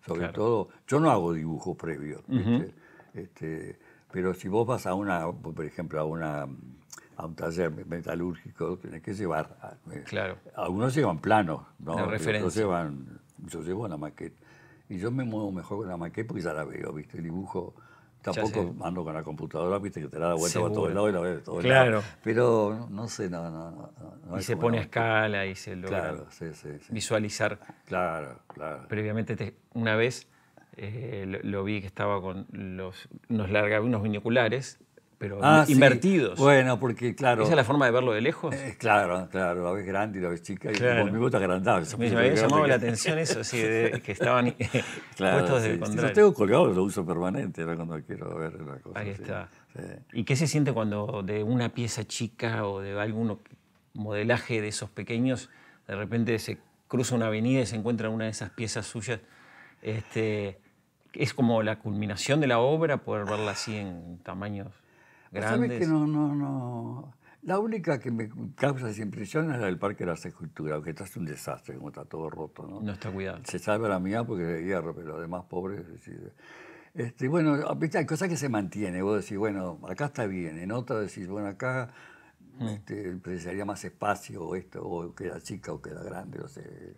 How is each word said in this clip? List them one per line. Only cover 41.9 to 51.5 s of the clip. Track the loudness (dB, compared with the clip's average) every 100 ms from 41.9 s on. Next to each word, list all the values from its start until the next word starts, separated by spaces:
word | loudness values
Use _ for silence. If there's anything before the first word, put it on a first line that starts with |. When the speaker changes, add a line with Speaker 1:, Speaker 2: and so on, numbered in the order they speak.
| 0
Speaker 2:
Me, | 2
Speaker 1:
Eso | 4
Speaker 2:
me |
había | 6
Speaker 1:
te | 6
Speaker 2:
llamado | 6 6
la | 6 4
Speaker 1:
que | 2
Speaker 2:
atención | 0 0 0
eso, | 0 -2
sí, | -2 0
de, | 2 4 2 0
que | -4
estaban | -2 4 4 4 0 0 0
<laughs> | -2 -8 -14 0
Speaker 1:
Claro, | 4 4
Speaker 2:
puestos | 6 4
de | 4
Speaker 1:
sí. |
Sí, | 0
Speaker 2:
contrario. | 0 2 4
Speaker 1:
lo |
tengo | 10 8
colgado, | 8 6 8 6
lo | 6
uso | 2 0 -2
permanente, | 0 0 0 -4 -4
¿no? | -4 -4
Cuando | -4 -8
quiero | -8 -8 -8 -6
ver | -6 -8
una | -12 -12
cosa | -12 -8
Speaker 2:
Ahí | -8
Speaker 1:
así. | -8
Speaker 2:
está. | -8 -8 -10 -18 _ -14
Speaker 1:
Sí. | -14 -14 -12
Speaker 2:
¿Y | -8
qué | 0
se | 2 2
siente | 2 2
cuando | 2 0 -2 -2 -4
de | -4 -2
una | 0